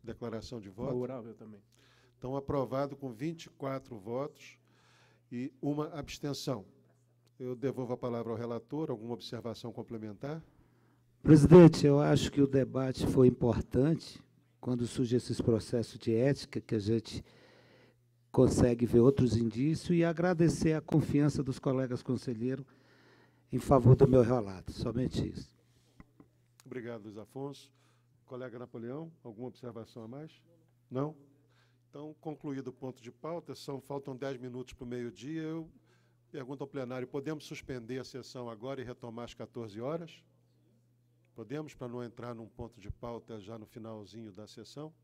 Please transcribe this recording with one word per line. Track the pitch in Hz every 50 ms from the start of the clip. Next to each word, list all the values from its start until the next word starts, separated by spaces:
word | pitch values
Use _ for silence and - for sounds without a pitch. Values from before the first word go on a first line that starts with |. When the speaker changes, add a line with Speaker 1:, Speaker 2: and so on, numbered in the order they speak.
| -
Speaker 1:
Declaração | 110 113 - 123 117 110 110 104 - 131 117
de | 98
voto. | 101 92 104 123 135
Speaker 2:
Favorável | 127 123 123 123 131 127 110 117 107
também. | 104 113 110 107 101 _ _ _ _ _ _ _ _ _ _ _
Speaker 1:
Então, | _ - 127 135
aprovado | 139 139 - 147 139 131 110 120 135 143 139 -
com | - 139 131 117
vinte | 104 131 165 170 165 -
e | -
quatro | _ _ 143 135 135 135 131 - 123
votos | 107 92 107 117 127 139 151 - - - - - _ _ _ _ _ _ _ _ _ _ _ _ _ _ _
e | 120 120 127 139 _ _
uma | - 143 147 147 151 160 170
abstenção. | 147 135 - - - - 147 139 139 - - 131 107 92 - - _ _ _ _ _ _ _ _ _ _ _ _ _
Eu | 131 127 127
devolvo | 120 117 135 120 120 131 113 123
a |
palavra | 120 - 123 120 117 117 113 117
ao |
relator. | 107 117 117 120 113 113 _ - 151 160 147
Alguma | 131 107 107 120 120
observação | 110 - - - 117 110 120 110 - - 120
complementar? | 110 - 110 - 117 113 110 107 104 95 - 139 151 165 160 - _ _ _ _ _ _ _ _ _ _ _ _ _ _ -
Speaker 3:
Presidente, | - 151 151 143 - 160 180 175 156 160 - -
eu | 147 139
acho | 143 147 151 151 139 - -
que | - 143
o | 139
debate | 131 127 139 127 113 113 131 131 131 127 - -
foi | - - 135 127
importante | 123 123 - - 120 107 - - - - 127 131 156 165 - - - - - - _ _ _ _ _ _ _
quando | - 123 123 120 120
surge | 117 - - 131 117 120
esses | 123 - - 120 -
processos | - - 113 107 - - - 120 110 - -
de | 117 - 120 113
ética, | 110 123 143 139 - - - - 113
que | - - 127
a | 113
gente | 98 101 113 113 110 - - - - - - - - - - - - _ - _ - _ _ _ _ _ _ _ _ _
consegue | - - 131 - - - 135 123 120 117 120
ver | 110 113 120
outros | 117 135 139 - 131 120 107
indícios, | 117 117 113 107 113 131 151 160 - - - 180
e | 170 165
agradecer | 170 170 165 170 180 185 160 175 160 156 - - 165 156
a | 156
confiança | 151 - - 156 - - - 143 147 147 - -
dos | 139 127 135
colegas | - - 143 131 131 131 123 123 120 -
conselheiros | - 127 113 - - 123 107 117 127 135 131 139 _ _ _ _ _ _ _ _ - - _ - _ _ _ _ _
em | - 127
favor | - - 147 135 117 117 131
do | - 135
meu | 127 127 131
relato. | 117 110 127 123 107 98 95 90 85 - -
Somente | - - 120 107 120 127 - - - -
isso. | - 87 - - - _ _ _ _ _ _ _ _ _ _ - _ _ _ - _ _ _ _ _ _ _ -
Speaker 1:
Obrigado, | 131 120 127 113 120 117 113 98
Luiz | 107 101
Afonso. | 107 104 - _ 131 135 143 139 - - _ _ _ _ _ _ _ _ _ _ _ _
Colega | _ 127 123 127 127 110 123
Napoleão, | 120 120 - 123 113 120 127 147 165 165 165 _ _
alguma | 117 110 98 123
observação | 127 - - - 123 110 113 110 - - 123 113
a | 110
mais? | 123 143 156 160 - _ _ _ _ _ _ _ _ _ _ _
Não? | 120 131 139 151 156 - - _ _ _ _ _ _ _ _ _ _ _ _ _
Então, | _ 143 147 151 156 _
concluído | - 160 151 139 - 151 139 135 131
o | 131 127
ponto | _ 139 131 123 -
de | 113 120
pauta, | 123 _ - 156 170 170 - - 135
são, | - - - 139 131
faltam | - - 139 143 139 147 135
dez | 120 139 139 139
minutos | 123 123 127 120 127 127 120 -
para | - 131
o |
meio-dia. | 120 123 123 120 120 117 - 110 139 160 160
Eu | 160 156 160 165 160 160 - - _ _ _ _ _ _ _ _ _ _
pergunto | - 151 131 117 143 135
ao | 143
plenário, | 139 - 139 127 120 127 131 123
podemos | 127 - 143 135 151 156 151 -
suspender | - 156 143 - - 135 127 117 110 127 131
a | 123
sessão | - - 131 113 - - 135 123 120
agora | 117 104 110 131 139 131
e | 123
retomar | 117 123 _ - 120 113 117 120
às | 117 -
quatorze | _ 120 110 _ 123 117 110 98 107
horas? | 117 135 156 170 170 160 - - _ _ _ _ _ _ _ _ _ _ _ _ _ _ _ _ _ _ _ _ _ _ _
Podemos, | - 113 104 131 151 160 143 -
para | - 135
não | 120 117 123 120
entrar | 117 - - 117 120 120
num | 113 117 101
ponto | _ - 120 113 _ -
de | 92 104
pauta | 101 _ - 120 117 113 110 - 117 107
já | 95 98 113
no | 113 107
finalzinho | 104 _ 127 110 113 110 107 104 92 92 113 113 107 92
da | 95 107
sessão? | 98 - 117 110 - - 143 151 156 160 _